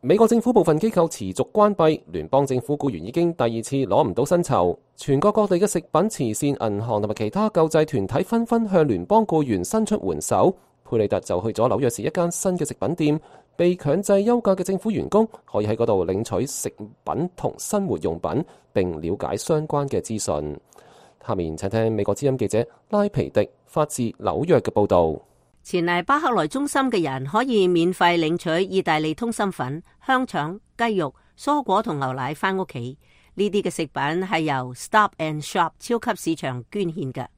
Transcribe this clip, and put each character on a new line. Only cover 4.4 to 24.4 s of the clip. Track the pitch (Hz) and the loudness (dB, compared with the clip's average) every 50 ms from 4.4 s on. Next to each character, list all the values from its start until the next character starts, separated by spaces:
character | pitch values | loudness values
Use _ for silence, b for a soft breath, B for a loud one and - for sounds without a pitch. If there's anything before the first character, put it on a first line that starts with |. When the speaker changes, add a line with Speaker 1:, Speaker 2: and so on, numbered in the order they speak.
| 175 | 2
Speaker 1:
酬。 | - 135 101 87 90 85 - _ _ _ | 2 2 2 2 2 0 -2 _ _ _
全 | _ - - 139 135 | _ -2 0 0 4
國 | 160 208 | 4 2
各 | 202 220 208 | 2 2 2
地 | 202 190 175 | 2 2 2
嘅 | 202 | 2
食 | 202 - 175 | 0 0 -2
品 | - - _ - 196 220 | -6 0 _ 0 0 0
慈 | - - 143 113 107 | -2 -2 -4 -2 -2
善 | - - 143 | -2 0 -2
銀 | 143 - - 110 101 101 110 | 0 0 -2 -2 -2 -2 -4
行 | 120 117 104 107 | -2 -2 -2 -2
同 | |
埋 | 104 104 | -2 -4
其 | - 113 104 | -4 -4 -4
他 | - 190 214 220 | -2 0 -2 0
救 | - 180 160 160 | 2 2 2 4
濟 | - 160 156 | 4 2 2
團 | 156 - 120 98 | 2 0 -2 -2
體 | 95 117 143 190 | -2 -2 -2 -2
紛 | - - 233 233 | 0 -2 -2 0
紛 | 226 240 233 233 214 | 0 0 0 0 2
向 | 190 180 156 147 | 4 4 4 4
聯 | 110 87 87 | 2 0 0
邦 | - 202 220 220 | 2 4 2 4
僱 | 202 175 156 147 | 4 2 0 2
員 | 131 110 92 87 | 2 0 0 0
伸 | - - 220 220 | 0 0 0 0
出 | - 208 - - 95 | 0 -2 -2 -2 -2
援 | 82 73 | -4 -4
手。 | - - 117 98 104 175 190 b b b b _ _ - | -2 0 2 4 4 4 2 b b b b _ _ -4
佩 | - | 0
里 | 117 107 | 0 0
特 | 101 104 95 | 2 0 -2
就 | - - 95 87 95 | -2 -2 -4 -2 -2
去 | 113 | -2
咗 | - - 110 127 | 0 2 2 2
紐 | 107 104 | 2 2
約 | 139 120 | 0 -2
市 | - - | -2 -2
一 | 101 143 | -6 -4
間 | - 190 175 170 | -2 -2 -2 -2
新 | 170 - - 196 185 | -2 -2 -2 -2 -2
嘅 | 180 156 | -2 -4
食 | - - | -6 -6
品 | _ - 107 165 | _ -4 -4 -2
店， | 175 160 147 147 160 B B B B B B _ | 0 2 2 2 0 B B B B B B _
被 | - 170 180 180 | 0 2 2 2
強 | 175 - 139 143 190 202 | 0 0 0 0 0 2
制 | - 202 196 202 | 2 2 2 4
休 | 226 240 240 | 2 2 2
假 | 226 - 190 | 2 0 0
嘅 | 190 180 | 0 0
政 | - 190 185 | -4 -4 -4
府 | - 226 | -2 -2
員 | 214 135 80 65 | -2 -2 -4 2
工 | - 208 226 220 B B B | 2 2 2 2 B B B
可 | _ - 107 | _ -4 -2
以 | 107 | 0
喺 | 104 113 | 0 0
嗰 | 110 117 | 0 2
度 | 117 107 95 87 | 2 2 2 2
領 | 80 92 98 113 | 0 0 -2 -2
取 | - - 92 117 | -2 -2 -2 -2
食 | 139 - - - 117 | -2 -4 -6 -8 -8
品 | - _ 104 104 - _ _ - 78 107 160 180 _ | -8 _ -16 -16 -16 _ _ -6 -4 -2 -4 -4 _
同 | - - 143 - - | -6 -6 -6 -6 -6
生 | - - - 208 196 | -8 -4 -2 -2 0
活 | 175 110 80 | 0 -2 -2
用 | - 87 82 85 | -2 -2 -4 -2
品， | - 76 80 123 175 b b b b b _ | -4 -2 -2 -2 -4 b b b b b _
並 | - 95 90 85 78 80 | 0 0 0 -2 -4 -4
了 | 82 92 - | -4 -4 -4
解 | - 67 76 | -4 -4 -4
相 | 104 - - 165 151 156 151 | -6 -2 0 0 0 0 -2
關 | - 143 143 | -2 -2 -2
嘅 | 135 - 101 | -2 -2 -4
資 | - - 113 107 | -4 -4 -6 -6
訊。 | - - 87 73 76 76 73 71 _ b b b b b b b b b b b - - | -2 -2 -2 -2 -2 -6 -8 -10 _ b b b b b b b b b b b -8 -6
下 | 113 | -4
面 | 95 87 80 78 | -2 -2 -4 -4
請 | 78 - 98 | -6 -6 -2
聽 | 104 113 113 113 113 | 0 0 0 2 0
美 | 107 104 | 0 0
國 | - 101 | -2 -2
之 | - - | 0 0
音 | 139 131 131 | -2 0 0
記 | 113 98 | -2 0
者 | - 107 120 b b b b _ | 0 0 0 b b b b _
拉 | - 208 202 208 | 0 0 0 0
皮 | - 143 - - | 0 -2 -2 0
迪 | - - 104 - _ _ _ | 2 0 0 0 _ _ _
發 | _ - 170 151 | _ -2 -2 -2
自 | 151 - - 123 | -2 -2 -4 -4
紐 | 113 - _ - 104 82 80 | -4 -4 _ -4 -2 0 0